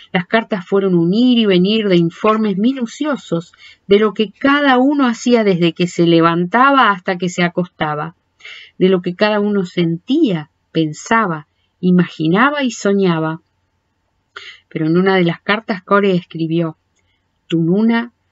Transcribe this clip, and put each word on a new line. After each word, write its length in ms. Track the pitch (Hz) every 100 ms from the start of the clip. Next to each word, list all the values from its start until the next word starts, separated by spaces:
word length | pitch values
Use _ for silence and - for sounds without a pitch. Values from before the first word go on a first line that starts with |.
| -
las 160 | 185 180
cartas 400 | 226 226 190 -
fueron 280 | 196 196
un 180 | 175 170
ir 260 | 208 254 233
y 60 |
venir 420 | 208 180 190 220 202
de 80 | 175
informes 600 | 170 - 214 220 214 185
minuciosos 960 | 233 269 233 - 302 247 - 170 - _ - - -
de 120 | 202
lo 160 | 214
que 180 | 208 202
cada 460 | - 277 285 285 247
uno 280 | 269 294 254
hacía 380 | 226 247 233
desde 300 | 208 170 170
que 120 | - 175
se 200 | - 170
levantaba 840 | 165 165 170 180 233 277 277 220
hasta 280 | 185 - 180
que 100 | 180
se 160 | 180
acostaba, 720 | 175 180 175 - 156 151 160 - _ _ - - - -
de 100 | 185
lo 140 | 185
que 120 | 180
cada 240 | 180 214 208
uno 280 | 208 202 180
sentía, 840 | - 170 165 - 302 269 165 147 _ _
pensaba, 760 | 165 156 156 - 226 196 156 - _ _ -
imaginaba 840 | 185 180 170 - 160 190 269 294
y 60 | 254
soñaba. 720 | 226 202 202 190 160 160 160 _ _ _ _ _ _ _ _ _ - - - _
Pero 180 | 160 156
en 100 | 170
una 200 | 190 190
de 80 |
las 180 | 170 170
cartas 400 | - 214 - 185
Corey 340 | - 202 196 175
escribió, 600 | - 160 160 165 165 - _ _ _ _ _ _ -
"Tu 140 | 165
nuna, 500 | 165 196 226 233 240 _ _